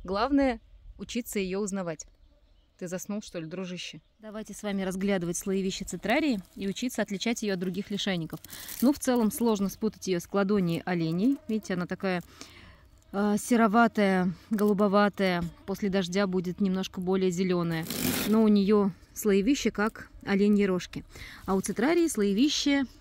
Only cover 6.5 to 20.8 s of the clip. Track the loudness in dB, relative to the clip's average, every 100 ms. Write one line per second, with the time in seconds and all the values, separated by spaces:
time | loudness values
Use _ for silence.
6.5 | -8 -6 -4 -6 -4 -4 -4 -4 -2 -2
7.5 | -2 -4 -6 -6 -4 -2 -4 -4 -10 -14
8.5 | -16 -12 0 2 2 2 2 2 2 0
9.5 | 2 -2 -2 -4 -4 -4 -4 -2 0 2
10.5 | 2 2 -2 -2 -2 0 2 2 0 -2
11.5 | -6 -2 -4 -4 -4 -2 -4 -6 -18 -20
12.5 | -20 -20 -20 -20 -20 -8 -2 0 0 2
13.5 | 4 4 6 4 4 2 4 0 -2 -4
14.5 | 0 2 4 4 4 4 2 0 0 -4
15.5 | -8 -8 -4 0 0 0 0 0 0 -2
16.5 | -2 0 0 -4 -4 0 2 2 0 0
17.5 | 2 0 -2 -4 -4 -2 -2 2 4 6
18.5 | 6 6 4 4 -2 -16 -4 2 4 4
19.5 | 2 0 0 -2 -4 -18 -12 -2 2 4
20.5 | 4 4 0